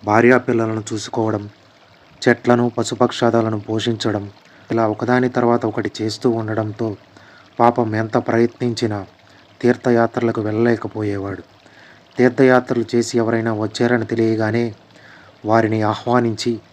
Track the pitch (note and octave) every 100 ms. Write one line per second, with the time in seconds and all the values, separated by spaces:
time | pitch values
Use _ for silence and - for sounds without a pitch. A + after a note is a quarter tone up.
0 | - G#2+ A#2+ B2+ B2+ A#2 A2+ A2 G#2+ A2
1 | - - A2 G#2+ G#2 - _ _ _ _
2 | _ - - A#2+ - A#2+ A#2+ A2+ A2+ A2+
3 | A#2+ - A#2 A#2 A2 G#2+ G#2+ A2 A#2 A2
4 | A2+ G#2 G2+ - - - - A2+ A2+ G#2+
5 | A#2+ B2 B2+ B2+ A#2+ A#2 A#2 G#2 G2+ -
6 | A2 A2 B2+ A#2 A2 A2 G#2+ G#2 A2+ G2
7 | _ - - - - - A#2 A#2+ A2+ G#2+
8 | A2+ B2 A#2 A#2 A#2 - B2 A2+ A2+ G#2
9 | F#2 _ _ - _ _ A#2+ B2 B2+ A#2+
10 | A#2 - A#2 A2+ G#2+ G#2+ A#2+ A2+ A2 G#2+
11 | G#2+ G2+ G2 F#2+ - _ - - - -
12 | _ - B2+ A#2+ C3 B2+ B2 A#2 A2 A#2+
13 | A2+ A#2+ A2+ A2+ A2+ G#2+ G#2+ - A#2+ A#2+
14 | A2+ A2+ A2+ A2 A2 A#2 A#2 G2+ _ -
15 | - - - _ G#2 A2+ A2 A2 G#2+ A2
16 | - B2 A#2 G#2+ A#2+ A2+ _